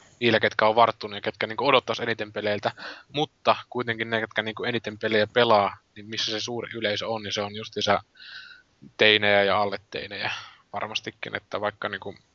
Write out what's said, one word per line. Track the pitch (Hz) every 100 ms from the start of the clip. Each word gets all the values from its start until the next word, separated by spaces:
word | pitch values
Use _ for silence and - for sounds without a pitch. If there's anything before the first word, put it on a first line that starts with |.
| - _
niillä, | 120 110
ketkä | 107 - 110
on | 110
varttunut | 113 - 104
ja | 101
ketkä | 110 - 107
niinku | 110 120
odottais | 131 - 113
eniten | 117 110 107
peleiltä, | 104 104 101 117 - - - -
mutta | 143 151 _ - 107 -
kuitenkin | 123 117 113 113
ne, | 113
ketkä | 110 -
niinku | 110 107
eniten | 117 120 - 104
pelejä | 110 107 104
pelaa, | 123 120 107 98 98 _ -
niin | 104
missä | 110 113
se | 107
suuri | 113 120 -
yleisö | 113 104 104 104
on, | 113
niin | 101
se | 104
on | 104 104
justiinsa | 113 - 104 101 - _ - - - - _ _ - -
teinejä | 107 107 104 101
ja | 98 95
alle | 101 98 -
teinejä | - 98 101 113 - - - _
varmastikin, | 101 107 110 - - - 104
että | - 98
vaikka | 104 - 101
niinku, | 95 104 - _